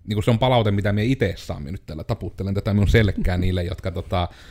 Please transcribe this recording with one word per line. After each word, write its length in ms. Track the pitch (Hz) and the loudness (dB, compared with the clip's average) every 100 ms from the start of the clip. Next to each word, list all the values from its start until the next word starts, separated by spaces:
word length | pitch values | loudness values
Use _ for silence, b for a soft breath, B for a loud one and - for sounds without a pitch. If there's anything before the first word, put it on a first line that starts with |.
| 95 | -6
niinku 160 | 107 | -2
se 80 | 107 | 2
on 80 | 113 | 2
palaute, 320 | 127 123 107 | 4 4 2
mitä 220 | 101 101 | 0 0
mie 120 | 104 | 0
ite 300 | 110 131 95 - | 0 0 -2 -4
saan. 260 | - - | -10 -10
Mie 100 | 69 | -8
nyt 140 | 95 - | -10 -12
täällä 180 | 78 | -10
taputtelen 500 | - 110 90 - 98 | -8 -6 -8 -6 -4
tätä 200 | 98 107 | -4 0
minun 140 | 101 101 | 2 6
selkää 480 | 120 104 143 101 90 | 6 4 2 0 2
niille, 280 | 90 92 | 0 0
jotka 260 | 85 - 95 | -2 -6 -8
tota 380 | 87 85 92 87 B B | -8 -4 -2 -2 B B